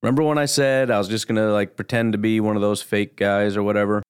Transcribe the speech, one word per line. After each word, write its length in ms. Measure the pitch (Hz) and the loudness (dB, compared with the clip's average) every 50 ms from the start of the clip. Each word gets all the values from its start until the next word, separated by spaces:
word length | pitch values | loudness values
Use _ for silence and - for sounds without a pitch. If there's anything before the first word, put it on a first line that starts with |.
| - | 0
Remember 200 | 113 127 139 156 | 0 0 2 2
when 160 | 151 151 151 | 2 2 0
I 80 | 147 | 0
said 440 | 139 - - 143 135 135 131 135 123 | 0 0 0 2 2 2 2 2 2
I 80 | 120 104 | 0 0
was 100 | 101 92 | 0 -2
just 200 | 110 110 - - | -2 -6 -4 -2
gonna, 240 | 117 110 110 107 104 | 0 0 2 2 2
like, 240 | 104 101 95 - | 0 0 -2 -4
pretend 360 | - 104 - - 120 117 117 104 | -12 -10 -4 -2 -2 0 0 -2
to 60 | 104 | 0
be 220 | 104 110 110 110 | 0 0 0 0
one 160 | 107 107 107 | 0 0 0
of 60 | 104 101 | 0 0
those 180 | 104 104 101 | 0 -2 -2
fake 360 | - - - 104 101 - _ | -4 -4 -2 -2 -2 -2 _
guys 400 | - 98 101 101 101 104 104 98 | -2 0 0 2 2 0 0 0
or 60 | 104 101 | -2 -2
whatever? 400 | 101 104 104 104 101 104 104 104 _ | 0 0 0 0 0 0 -2 -4 _